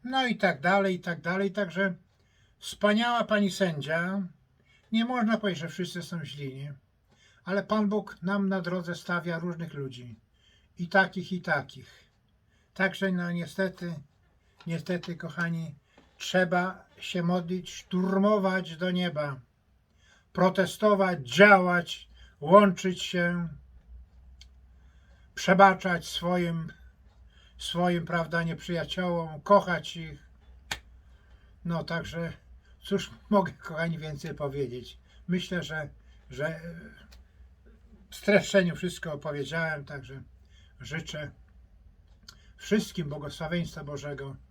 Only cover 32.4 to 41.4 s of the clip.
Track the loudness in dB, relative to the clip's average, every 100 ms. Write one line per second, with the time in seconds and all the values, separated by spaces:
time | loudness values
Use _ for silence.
32.4 | -20 -20 _ -20 -4 -4 -4 -14 2 2
33.4 | 2 -6 -10 -4 -4 -4 -8 -10 -10 -6
34.4 | -6 -4 -6 -6 -14 -20 _ -20 -4 -4
35.4 | -2 -6 -6 -8 -10 -14 -20 -20 -18 -6
36.4 | -6 -6 -12 -14 -18 -20 -20 -20 -20 -20
37.4 | -20 -20 -20 -20 -20 -20 -20 -6 4 4
38.4 | 6 2 2 -2 -6 -6 -8 -8 -6 -6
39.4 | -4 -4 -4 -6 -10 -14 -14 -18 -18 -20
40.4 | -20 -20 -20 -18 -10 -8 -8 -10 -10 -14